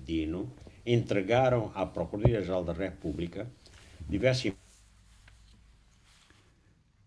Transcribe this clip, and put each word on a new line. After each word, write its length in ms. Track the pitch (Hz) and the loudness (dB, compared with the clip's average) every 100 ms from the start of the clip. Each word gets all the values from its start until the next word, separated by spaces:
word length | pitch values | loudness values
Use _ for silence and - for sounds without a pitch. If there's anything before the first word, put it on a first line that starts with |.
| 65 | -4
Dino 460 | 80 78 90 120 - - - 120 | -2 -2 -4 -6 -10 -20 -14 0
entregaram 840 | 120 - 101 92 120 131 123 107 | 2 2 0 2 4 4 2 0
à 120 | 95 90 | -4 -4
Procuradoria-Geral 800 | - 85 104 117 113 90 92 | -2 -4 4 4 4 0 -2
da 100 | 85 | -2
República 760 | 82 95 - 85 73 85 95 120 - - - - - - | -2 -4 -4 -6 -4 -6 -6 -12 -14 -20 -20 -20 -16 -6
diversos 420 | 95 123 123 110 - - - - - - - - - - - - - _ _ - - _ - _ _ _ _ _ _ | 2 2 2 0 -4 -14 -20 -20 -20 -20 -20 -20 -20 -20 -20 -20 -20 _ _ -20 -20 _ -20 _ _ _ _ _ _